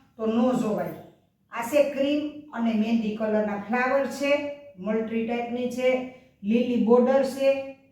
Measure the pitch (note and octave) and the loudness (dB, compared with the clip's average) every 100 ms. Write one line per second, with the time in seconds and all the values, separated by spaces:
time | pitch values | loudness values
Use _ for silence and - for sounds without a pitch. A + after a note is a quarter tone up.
0 | _ - A3+ A3+ B3+ A3 G#3+ F#3 E3 - | _ -6 -2 2 2 2 -2 -2 -4 -8
1 | - _ _ _ _ - - D4 C#4 C4+ | -18 _ _ _ _ -8 0 0 0 -2
2 | C#4 D4 D4+ - - A#3 A3+ G#3+ A3+ A3+ | 0 0 -4 -10 -14 -4 -2 0 2 0
3 | G#3+ G#3+ G#3+ G#3+ G#3+ G3+ G3+ B3 C4 C#4 | 0 -2 -2 0 0 -4 -4 -2 0 0
4 | B3+ - C#4 C#4+ C#4+ - - F#3 G3+ A3 | 0 -2 0 0 -2 -10 -16 -12 -4 -4
5 | A3 A3+ A3+ A#3+ A3+ B3 B3 B3+ B3+ B3+ | -2 -4 -2 -4 -4 -4 -4 0 0 0
6 | - - _ _ G3+ A#3 B3 A#3 G3+ B3 | -2 -14 _ _ 0 2 2 2 6 6
7 | C4 C4+ - C#4 C4+ C#4 C4+ - _ | 6 4 2 0 2 0 -2 -14 _